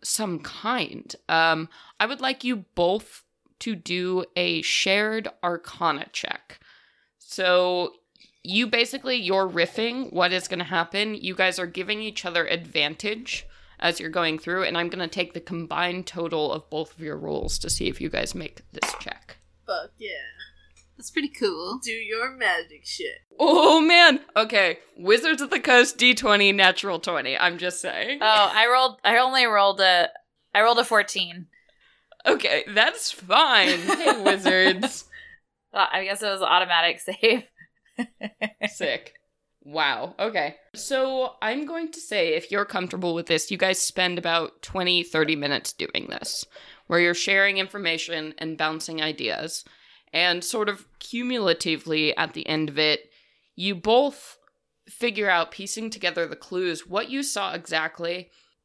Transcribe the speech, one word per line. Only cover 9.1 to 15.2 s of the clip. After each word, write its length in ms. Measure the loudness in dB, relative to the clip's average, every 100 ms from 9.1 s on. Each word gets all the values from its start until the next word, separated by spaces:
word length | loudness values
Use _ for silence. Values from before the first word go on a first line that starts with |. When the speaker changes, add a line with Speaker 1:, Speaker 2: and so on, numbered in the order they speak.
| -4
Speaker 1:
you're 320 | 0 0 2
riffing 640 | 0 -2 0 -4 -4 -6
what 200 | 0 0
is 160 | 0 -4
gonna 160 | -6
happen. 500 | -4 -2 -2 -2 -4
You 200 | -4 -8 0
guys 220 | 0 0
are 60 | -6
giving 360 | -8 -6 -6
each 220 | -6 -8
other 200 | -4 -2 0
advantage 1000 | -2 -2 -2 -2 -2 -6 -8 -8 -10 -10 -18 -20 -4
as 200 | -2 -2
you're 100 | -4
going 280 | -2 -2 -2
through, 260 | -4 -4
and 120 | -2 -2
I'm 120 | -4
gonna 180 | -6 -8
take 240 | -6